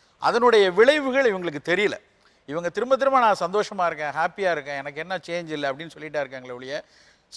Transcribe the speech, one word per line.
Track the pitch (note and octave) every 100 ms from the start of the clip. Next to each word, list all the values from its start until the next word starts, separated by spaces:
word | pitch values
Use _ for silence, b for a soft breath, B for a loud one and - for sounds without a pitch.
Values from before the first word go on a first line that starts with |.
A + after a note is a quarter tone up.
| b b
அதனுடைய | C#3+ A3+ B3 A3 F#3
விளைவுகள் | F3 B3 D4+ C4+ C4 B3+
இவங்களுக்கு | F#3+ E3+ D3
தெரியல. | E3 F3+ G3+ G#2+ _ _ b b b
இவங்க | D#3 F3
திரும்ப | G#3 A#3+ C4
திரும்ப | C4+ C4+
"நான் | A3+ F#3+
சந்தோஷமா | F3 G#3 G3 G3 E3+
இருக்கேன், | D#3 D3+
ஹாப்பியா | C#3+ F3 F#3+ F#3+
இருக்கேன், | D#3 C#3 C#3+
எனக்கு | C#3+ C#3+
என்ன | E3+ F#3
சேஞ்ச் | - E3+ E3
இல்லை" | D3+ C#3+
அப்படின்னு | C3+ E3
சொல்லிட்டா | D3 D3+ D3 C3+
இருக்காங்களே | C3 B2+
ஒழிய, | B2 C3 D3+ - b b b b